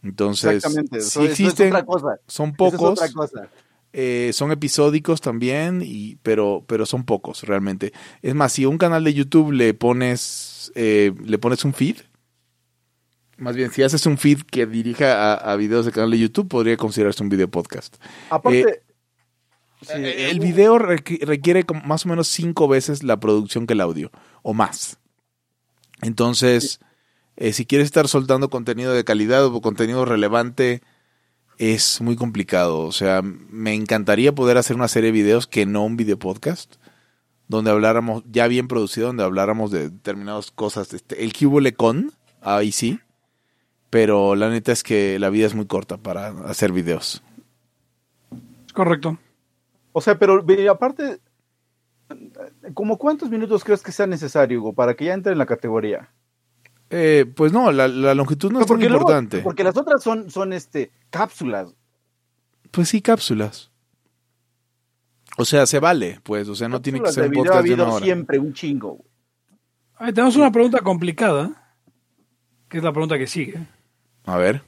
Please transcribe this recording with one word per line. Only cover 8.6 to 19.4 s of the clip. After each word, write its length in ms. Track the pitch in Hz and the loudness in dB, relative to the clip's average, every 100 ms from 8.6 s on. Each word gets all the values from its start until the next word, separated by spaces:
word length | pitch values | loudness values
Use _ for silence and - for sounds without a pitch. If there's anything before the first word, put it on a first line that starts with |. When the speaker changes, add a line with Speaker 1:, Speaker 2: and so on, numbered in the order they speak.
| 135 | 0
Speaker 1:
a 40 | |
un 80 | 160 | 2
canal 260 | 175 165 | 0 2
de 100 | 160 | 0
YouTube 380 | 143 139 160 156 | 0 2 4 4
le 220 | 139 113 | 4 2
pones, 960 | 110 120 123 123 123 - - - - - - | 2 0 2 0 -2 -6 -10 -14 -16 -16 -4
eh, 360 | 113 107 101 95 104 | 2 4 4 0 -4
le 120 | 107 | -2
pones 260 | 120 123 143 | 0 0 -2
un 80 | |
feed, 240 | 135 135 233 _ _ _ _ _ _ _ _ _ _ _ _ _ _ | 0 -2 -2 _ _ _ _ _ _ _ _ _ _ _ _ _ _
más 180 | 127 123 | -8 -4
bien, 160 | 127 | -4
si 100 | - | 2
haces 220 | 135 151 - | 2 4 0
un 120 | 143 | 2
feed 240 | 165 147 | 4 2
que 220 | - - 117 | 0 -2 -2
dirija 680 | 113 113 117 143 113 107 | -2 -4 0 2 4 2
a, 200 | 104 107 | 2 0
a 20 | 101 | -2
videos 300 | 104 117 117 | 2 2 0
del 80 | |
canal 180 | 113 113 | 0 2
de 80 | 113 | 2
YouTube, 280 | 113 117 196 | 2 0 -2
podría 300 | 123 113 113 | 0 2 2
considerarse 460 | 113 107 104 98 | -2 0 0 0
un 60 | 101 | -2
video 200 | 98 92 | 0 0
podcast. 460 | 87 85 - - _ - - - | 0 -6 -10 -16 _ -20 -20 -4
Speaker 2:
Aparte, 320 | 156 240 123 | 0 2 4
Speaker 1:
Eh, 200 | 131 - _ _ _ _ _ _ | 4 2 _ _ _ _ _ _